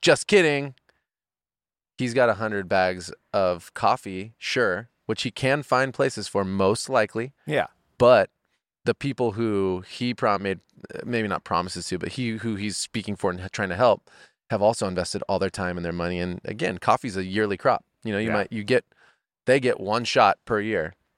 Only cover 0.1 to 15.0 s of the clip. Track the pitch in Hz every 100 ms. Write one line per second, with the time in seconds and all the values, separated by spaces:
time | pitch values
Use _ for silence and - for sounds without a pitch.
0.1 | 147 - 202 156 143 139 - _ _ _
1.1 | _ _ _ _ _ _ _ _ - 127
2.1 | 123 120 101 110 101 90 98 92 92 87
3.1 | - _ 104 92 87 - - 107 127 101
4.1 | 92 110 - - 131 107 90 120 _ -
5.1 | 110 123 - 135 147 - 127 131 - 139
6.1 | - 95 101 95 95 95 110 - 127 107
7.1 | 113 131 _ - 143 - _ _ - 123
8.1 | 117 92 _ _ _ _ _ - - 139
9.1 | 131 117 101 117 98 95 90 92 - 120
10.1 | 117 113 101 98 90 _ _ - - -
11.1 | 120 104 87 - 87 90 90 - 90 -
12.1 | - 120 110 113 101 104 90 - 113 101
13.1 | 98 98 90 95 - 95 90 123 98 _
14.1 | - - _ - 107 104 160 98 90